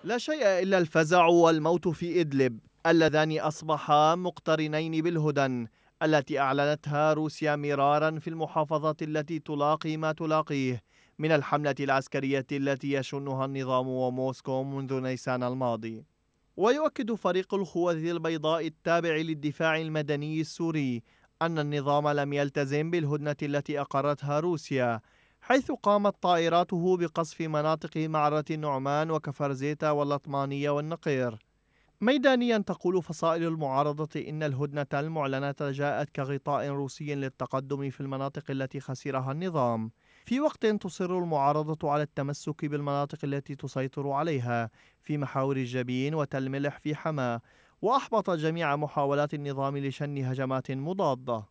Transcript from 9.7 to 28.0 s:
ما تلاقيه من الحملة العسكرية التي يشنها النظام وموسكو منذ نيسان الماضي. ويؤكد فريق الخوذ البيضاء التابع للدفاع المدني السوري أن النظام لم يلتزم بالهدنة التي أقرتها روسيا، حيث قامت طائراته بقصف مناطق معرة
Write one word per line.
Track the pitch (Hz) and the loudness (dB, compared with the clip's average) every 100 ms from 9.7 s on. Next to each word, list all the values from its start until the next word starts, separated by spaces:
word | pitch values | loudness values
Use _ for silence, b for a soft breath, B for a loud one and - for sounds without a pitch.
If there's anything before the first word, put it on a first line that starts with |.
| 156 160 156 | 2 0 -2
ما | 156 | -2
تلاقيه | 156 165 156 151 143 131 120 b b b - | -2 0 0 0 -2 -2 -2 b b b -4
من | 156 | 2
الحملة | 156 135 147 147 135 | 2 4 0 0 -2
العسكرية | 139 135 131 139 135 135 131 | 2 2 2 -4 0 -2 -2
التي | 143 139 135 139 | -2 0 -2 -2
يشنها | 139 131 143 139 135 135 | -2 -2 -6 -6 -4 -4
النظام | 139 127 127 131 | -4 0 0 0
وموسكو | 127 127 127 131 127 - 131 | 0 -2 0 -4 -4 -4 -4
منذ | 135 139 135 131 | -4 -6 -4 -4
نيسان | 131 127 - 127 | -4 -4 -4 -2
الماضي. | 123 131 123 113 113 113 - _ _ _ _ - | -2 -2 -2 -2 -6 -12 -16 _ _ _ _ 0
ويؤكد | 202 277 311 - 226 | 2 2 0 -2 -4
فريق | 220 190 180 190 | -2 0 0 -2
الخوذ | 196 196 180 175 160 165 | -4 -2 0 0 0 -2
البيضاء | 170 160 160 156 165 156 | -2 -2 -2 0 0 -2
التابع | - 180 170 165 156 | -4 0 2 2 0
للدفاع | 160 156 147 - 160 156 | -2 -2 -4 0 2 2
المدني | 160 156 147 147 151 156 | 0 -2 0 -2 -2 -4
السوري | 156 - 165 160 135 120 b b b _ | -4 -4 -2 0 0 -2 b b b _
أن | 165 160 | -2 0
النظام | 147 147 139 143 147 | -2 -2 2 2 2
لم | 147 143 | 0 0
يلتزم | 143 143 147 139 147 160 | 0 0 0 0 0 0
بالهدنة | 175 147 147 147 143 | 0 0 -2 -2 -4
التي | 151 143 139 143 | -2 -2 -2 -4
أقرتها | 139 139 143 143 143 147 | -2 0 0 -2 -2 0
روسيا، | 175 165 - 135 123 113 b b b b | 0 -2 -2 0 0 0 b b b b
حيث | - 262 254 | 2 2 2
قامت | 269 202 208 202 - | -2 2 2 2 0
طائراته | 180 175 165 170 175 180 180 185 | 2 2 4 2 2 0 2 2
بقصف | 170 170 165 - | 0 -2 -4 -4
مناطق | 160 151 151 156 156 | -2 0 0 -2 -4
معرة | 160 | -4